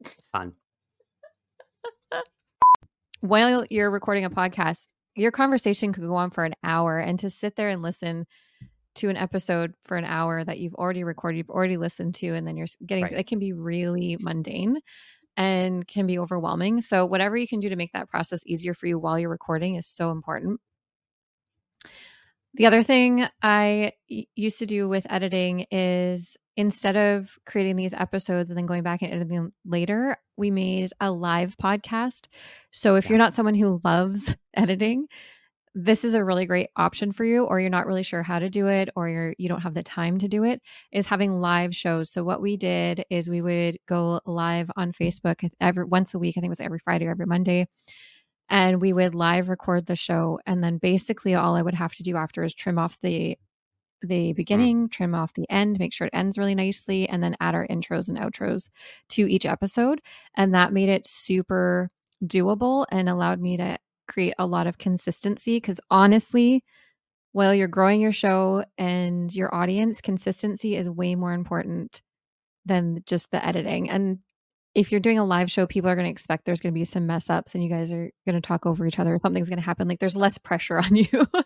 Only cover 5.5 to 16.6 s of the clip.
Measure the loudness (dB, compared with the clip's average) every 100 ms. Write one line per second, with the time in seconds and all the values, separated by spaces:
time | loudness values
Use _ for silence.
5.5 | 2 2 0 -2 -4 -4 -2 -2 -2 -4
6.5 | -4 -2 0 0 0 -2 -4 -4 -6 -8
7.5 | -4 -4 -4 -6 -8 -8 -8 -10 _ _
8.5 | -20 -20 _ _ -6 -4 -2 -4 -4 -2
9.5 | -2 -4 -8 -8 -6 -4 -2 -2 -4 -6
10.5 | -8 -8 -6 -4 -4 -6 -6 -6 -6 -4
11.5 | -2 0 0 -4 -6 -8 -6 -6 -6 -6
12.5 | -8 -10 -12 -6 -4 -2 -4 -4 -4 -4
13.5 | -6 -6 -4 -2 -2 -4 -4 -6 -6 -6
14.5 | -4 -2 -2 -6 -20 -20 _ _ -4 0
15.5 | 0 0 -4 -6 -2 0 -2 -2 -4 -2
16.5 | -2